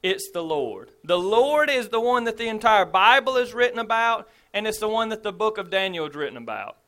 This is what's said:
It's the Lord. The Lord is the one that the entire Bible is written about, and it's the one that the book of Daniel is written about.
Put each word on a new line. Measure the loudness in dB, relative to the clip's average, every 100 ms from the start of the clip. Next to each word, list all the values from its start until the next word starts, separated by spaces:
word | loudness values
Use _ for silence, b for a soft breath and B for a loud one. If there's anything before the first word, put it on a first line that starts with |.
It's | -2 -4 -4
the | -8
Lord. | -4 -2 -4 -8 -16 _
The | -2 0
Lord | 4 4 4 4 2
is | 0 0
the | -2
one | 2 0
that | 0 -4
the | -6
entire | 0 4 4 4
Bible | 4 6 6 4 -2
is | -2
written | 0 0 0
about, | -2 0 0 -2 -6 b b
and | -6 -4
it's | -4
the | -2
one | -2 -2
that | -4
the | -8
book | -2 -2 -2
of | -4
Daniel | -2 -2 -4 -6
is | -6
written | -6 -6
about. | -10 -8 -10 -14